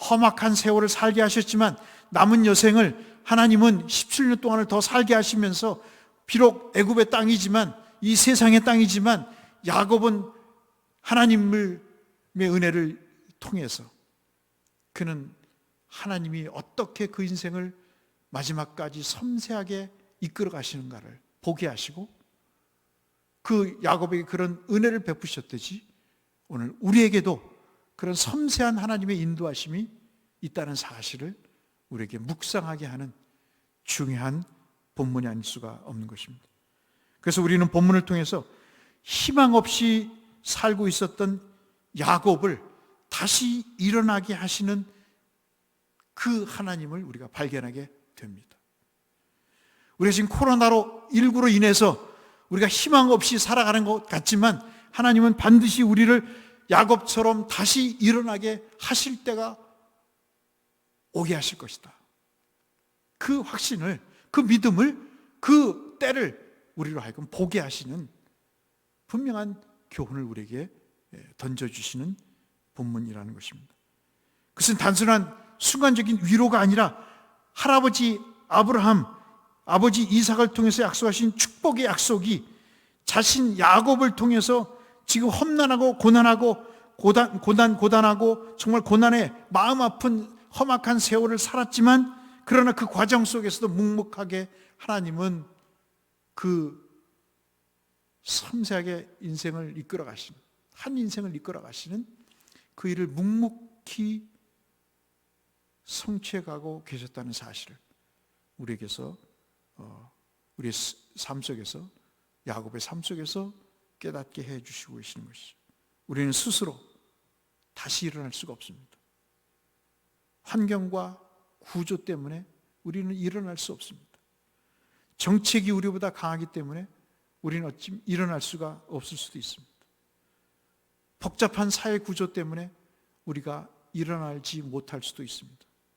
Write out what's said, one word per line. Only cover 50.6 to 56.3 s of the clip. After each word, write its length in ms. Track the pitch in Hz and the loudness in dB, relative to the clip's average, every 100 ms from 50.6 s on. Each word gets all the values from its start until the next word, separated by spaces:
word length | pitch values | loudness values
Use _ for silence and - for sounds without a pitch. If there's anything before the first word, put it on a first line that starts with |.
| 233 226 208 - - | 6 4 2 -8 -2
일구로 380 | 220 247 233 247 | 2 4 4 4
인해서 600 | 202 208 202 214 220 - - _ _ - | 6 6 6 4 2 -6 -20 _ _ -6
우리가 200 | 185 202 | 0 0
희망 420 | - 302 285 254 | 0 4 6 6
없이 280 | 240 - 233 | 4 2 -2
살아가는 460 | - 247 214 214 | 0 0 2 2
것 220 | 208 214 - | 0 -2 -4
같지만, 540 | 156 - 208 226 196 - - _ | -6 0 2 2 2 -6 -20 _
하나님은 440 | - 247 226 233 226 | 0 4 6 6 4
반드시 460 | 214 233 226 220 | 8 8 8 2
우리를 440 | 233 208 226 240 233 | 4 6 6 6 2